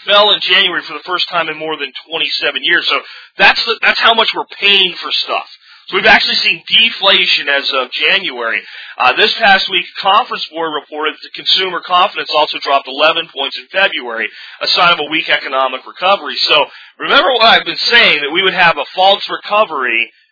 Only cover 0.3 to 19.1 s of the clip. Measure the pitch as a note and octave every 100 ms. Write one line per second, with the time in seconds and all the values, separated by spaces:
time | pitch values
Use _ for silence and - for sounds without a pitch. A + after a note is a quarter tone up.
0.3 | E3+ E3+ F#3 F#3+ D#3+ C#3+ D3+ - F3 -
1.3 | F3 D#3+ D#3 D#3 D3+ C3+ - - D#3+ C#3+
2.3 | - D#3 C3+ D3+ E3+ D3+ C#3 - - -
3.3 | - G3+ C4+ A#3 A3 G3+ G#3+ A3+ A3+ A3
4.3 | F3 C#3+ - G3 G3 F#3 D#3+ D3 - -
5.3 | G2+ - - _ - - F#3+ G#3+ A3+ A#3
6.3 | A3+ G#3 E3+ - G3 A3+ - G3 G3 F3
7.3 | - C#3+ C#3 C3+ C#3 B2 - D3+ F#3+ E3+
8.3 | B2 A2+ G#2 - - - - B2+ B2+ A3
9.3 | - G#3+ G3 F#3+ F#3 F3 - G3 G#3 B3+
10.3 | G3+ - D#3 D#3+ D3+ - D3+ D3+ C#3+ -
11.3 | - - F#3+ F#3+ E3+ - F3+ G3+ E3 C#3+
12.3 | D#3 D3+ D3+ D3 C#3 C3+ C3+ D#3 E3 E3
13.3 | B2+ C3+ B2+ B2+ F#3 G3 D#3 A#2+ A2+ G#2+
14.3 | - - - - - F3 E3+ D3 D#3+ D#3+
15.3 | D3 D3+ C3+ C3 B2+ A2+ - F#3 G3 C#3
16.3 | A#2+ - D3+ - - - - D#3+ B3+ D#4+
17.3 | A#3+ A3+ F3+ E3+ D#3 - A#3+ G3+ D3+ C#3+
18.3 | E3+ F#3 F3 E3+ D3 B2+ F#3 F#3+